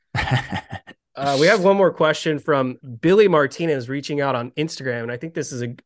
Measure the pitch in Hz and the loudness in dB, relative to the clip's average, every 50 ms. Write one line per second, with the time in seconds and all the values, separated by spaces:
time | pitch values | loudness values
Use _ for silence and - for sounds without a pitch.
0 | _ _ - 113 - - 131 127 - - - - - - - 101 - - - _ | _ _ -6 -6 -4 -2 -2 -2 -2 -4 -8 -10 -10 -10 -14 -16 -16 -18 -20 _
1 | _ _ _ - 135 139 139 135 151 175 214 214 175 196 196 202 190 170 165 - | _ _ _ -6 -4 -2 2 4 4 4 4 4 4 4 4 4 4 2 2 2
2 | 165 156 151 - - 165 156 143 - - 151 139 131 127 123 - - 135 123 117 | 2 0 0 0 -2 -4 -4 -2 -2 0 0 0 0 -2 -4 -8 -14 -16 -10 -2
3 | - 160 185 208 214 196 175 156 143 135 - - 170 165 151 135 120 117 135 143 | 0 4 6 6 6 6 6 4 2 2 -2 -4 -2 -2 -2 -2 -4 -6 -8 -8
4 | 139 - 151 143 139 139 127 123 120 123 - - 151 160 - - 139 131 120 120 | -8 -6 -4 -2 -2 0 -2 -2 -4 -6 -6 -6 -6 -6 -6 -8 -6 -6 -6 -6
5 | 113 117 120 120 160 165 165 180 143 - 143 123 120 120 120 - - | -6 -8 -8 -10 -10 -10 -8 -8 -8 -8 -8 -8 -8 -8 -10 -12 -10